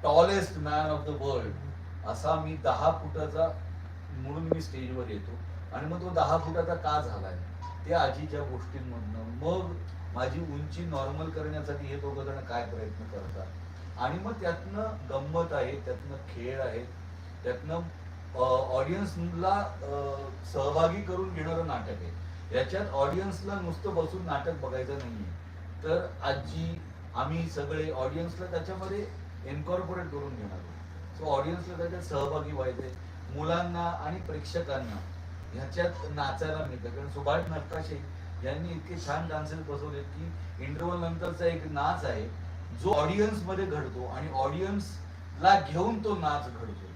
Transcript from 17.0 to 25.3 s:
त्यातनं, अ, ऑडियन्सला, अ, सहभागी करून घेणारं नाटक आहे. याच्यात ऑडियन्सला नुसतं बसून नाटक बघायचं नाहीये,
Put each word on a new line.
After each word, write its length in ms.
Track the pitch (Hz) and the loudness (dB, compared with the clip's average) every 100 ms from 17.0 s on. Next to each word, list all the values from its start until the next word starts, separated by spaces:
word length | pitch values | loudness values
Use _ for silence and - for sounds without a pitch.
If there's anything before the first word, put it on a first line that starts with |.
| - - - - | -10 -10 -10 -4
त्यातनं, 320 | - 165 151 165 170 - - - - - | -2 -2 0 -2 -2 -8 -10 -10 -6 4
अ, 80 | - - - 127 | 6 6 6 2
ऑडियन्सला, 960 | 139 190 190 165 170 165 185 202 175 - | 4 2 0 0 0 2 4 4 2 -4
अ, 340 | 139 143 139 135 131 - - | -2 0 0 -2 -6 -6 -2
सहभागी 560 | 139 139 151 165 196 | 2 4 8 8 6
करून 320 | 180 185 190 | 0 0 0
घेणारं 340 | 165 156 165 160 | 0 0 0 0
नाटक 220 | - - | 0 -2
आहे. 340 | - - - - - - 127 | -4 -6 -6 -8 -8 0 2
याच्यात 280 | 131 185 202 | 2 2 0
ऑडियन्सला 600 | 139 143 175 196 180 196 | 4 4 4 0 -2 -2
नुसतं 420 | 202 175 160 190 170 | -2 -2 -2 2 2
बसून 300 | 156 92 - | 2 0 0
नाटक 280 | - 165 | 0 0
बघायचं 440 | 156 131 127 127 139 | -2 -2 -2 -2 -4
नाहीये, 280 | 127 110 90 | -4 -6 -6